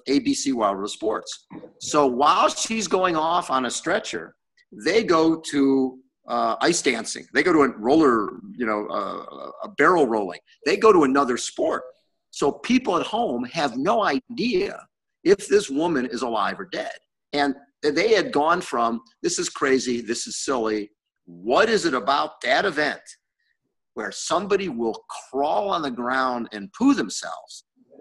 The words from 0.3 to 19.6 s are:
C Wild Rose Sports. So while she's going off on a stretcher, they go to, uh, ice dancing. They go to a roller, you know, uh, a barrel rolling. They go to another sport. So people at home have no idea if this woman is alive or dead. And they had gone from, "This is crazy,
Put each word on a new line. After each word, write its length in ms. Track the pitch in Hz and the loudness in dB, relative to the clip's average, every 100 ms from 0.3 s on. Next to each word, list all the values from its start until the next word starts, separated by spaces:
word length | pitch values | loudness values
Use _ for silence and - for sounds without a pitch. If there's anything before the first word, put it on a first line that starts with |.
C 180 | 135 143 | -2 -2
Wild 240 | 127 104 98 | 0 0 0
Rose 160 | 101 | -6
Sports. 540 | - 107 110 - - _ - - _ | -4 -4 -4 -8 -16 _ -20 -20 _
So 260 | - 156 139 | -2 2 2
while 440 | 120 - 185 302 | 4 2 4 2
she's 360 | - - 220 180 | 0 -4 -4 0
going 300 | 190 185 160 | 0 2 0
off 340 | 156 175 170 | 0 0 0
on 140 | 131 | -2
a 60 | 120 | -2
stretcher, 640 | - - 170 - - 82 _ _ _ _ | -4 -2 -4 -4 -10 -12 _ _ _ _
they 320 | - 113 208 | -4 2 2
go 380 | 233 165 160 160 - | 4 4 4 2 -2
to, 480 | 147 139 135 131 127 _ _ - | 2 4 4 2 -4 _ _ -6
uh, 280 | 120 117 110 | -2 0 2
ice 220 | 147 170 | 2 2
dancing. 420 | 143 117 107 - - | 0 -2 -6 -10 -4
They 100 | 131 | 0
go 120 | 151 | 2
to 80 | 160 | 4
a 60 | 135 107 | 4 2
roller, 560 | 110 160 151 117 98 - 101 | 2 4 6 4 0 -8 -16
you 120 | 107 113 | -6 -4
know, 200 | 104 104 | -2 -4
uh, 600 | 104 95 90 - 69 69 - | -6 -6 -8 -12 -16 -16 -14
a 40 | 104 98 | -16 2
barrel 280 | 151 180 135 | 4 4 2
rolling. 340 | 110 95 80 _ _ 139 | 0 -4 -8 _ _ -2
They 100 | 196 | 4
go 160 | 220 | 6
to 120 | 185 | 6
another 340 | 139 139 135 120 | 6 4 2 -2
sport. 460 | - - - - - - _ _ _ | -4 -4 -2 -2 -8 -20 _ _ _
So 200 | - 147 | -2 -2
people 460 | - - 247 240 175 | -2 0 0 2 -2
at 80 | 131 | -2
home 380 | 220 233 120 | -2 -2 -2
have 340 | 123 160 147 120 | -6 -2 -2 -2
no 260 | 156 233 | 0 2
idea 840 | 190 139 - 240 226 190 196 - - _ _ _ | 2 -2 -4 -4 -2 0 -2 -6 -18 _ _ _
if 240 | - 202 - | 2 2 4
this 220 | - - | 2 2
woman 340 | 139 170 151 | -2 0 0
is 160 | 123 120 | -2 -4
alive 400 | 123 113 98 92 | -4 0 -2 -2
or 60 | 90 | -8
dead. 260 | - - - _ _ _ | -8 -8 -12 _ _ _
And 220 | 147 143 131 - _ | -2 -2 -2 -12 _
they 300 | 151 147 208 | -2 2 4
had 200 | 214 151 | 2 2
gone 280 | 143 151 175 | 2 2 2
from, 400 | - 127 117 117 - _ | 0 -2 -2 -2 -10 _
"This 160 | - - | -4 -4
is 100 | 180 | -6
crazy, 520 | - | -2